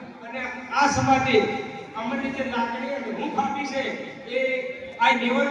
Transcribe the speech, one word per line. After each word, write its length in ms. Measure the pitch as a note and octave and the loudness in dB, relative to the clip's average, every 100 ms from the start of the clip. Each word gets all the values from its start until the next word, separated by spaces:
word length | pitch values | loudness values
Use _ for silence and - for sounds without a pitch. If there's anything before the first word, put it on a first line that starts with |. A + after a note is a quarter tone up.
| - - A3+ | -12 -14 -10
અને 140 | B3+ B3+ A#3+ - C4 | -8 -8 -8 -2 4
આ 60 | C#4+ C4 | 4 4
સમાજે 420 | C4 C4 C4 G#3+ - B3+ - - - A3 | 6 6 6 4 4 0 -6 -10 -10 -6
અમને 240 | A#3+ C4+ C4+ - | -4 -2 -4 -2
જે 60 | A#3+ | -2
લાગણી 400 | A#3 - A#3+ C4+ C#4 | 0 -2 -2 -4 -4
અને 100 | A3+ A#3+ | -4 -4
હૂંફ 240 | G#4+ - - | -2 0 0
આપી 220 | C4+ C#4+ | -2 -2
છે 100 | C4+ B3 - - - A#3 B3+ | -2 -2 -6 -10 -12 -4 0
એ 20 | C4 B3+ - - - - A#3 | 2 0 -4 -8 -12 2 4
I 60 | A#3+ | 4
never 260 | A#3+ B3 - | 2 2 2